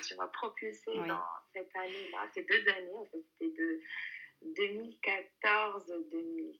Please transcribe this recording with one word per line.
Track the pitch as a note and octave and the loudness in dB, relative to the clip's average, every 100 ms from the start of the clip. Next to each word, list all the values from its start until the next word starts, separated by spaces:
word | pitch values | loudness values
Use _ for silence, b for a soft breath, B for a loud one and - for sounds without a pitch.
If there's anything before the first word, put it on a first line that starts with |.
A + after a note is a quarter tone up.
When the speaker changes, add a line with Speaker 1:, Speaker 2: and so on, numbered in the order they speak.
| - | 2
Speaker 1:
tu | - | -4
m'as | - | -4
propulsée | - A3+ - - - - - | -2 -4 -2 -6 -4 -2 0
Speaker 2:
Oui. | E3 | 0
Speaker 1:
dans | E3 E3+ - - | 0 -2 -6 -8
cette | F#3+ F#3 F#3 | -10 -6 -4
année-là, | F#3 F#3+ F3+ - - | -4 -4 -6 -4 -4
ces | - | -4
deux | - G#3 G#3 | 6 6 8
années, | F#3+ F3+ G#3 | 4 0 -8
en | G#3 | -8
fait, | E3 - - | -10 -10 -4
c'était | E3 D#3+ | -2 0
de | E3 D#3+ B B B B B - | 0 0 B B B B B -14
deux | D#4+ G3+ G3+ | -8 0 0
mille | G#3 A#3 - | 0 -6 -4
quatorze, | - F#3+ - _ G#3+ G#3+ G#3+ G3+ - E3+ D#3 | 0 0 -2 _ 6 6 4 0 -4 -6 -4
deux | E3 | -4
mille | E3 E3 D#3+ - | -2 -4 -6 -8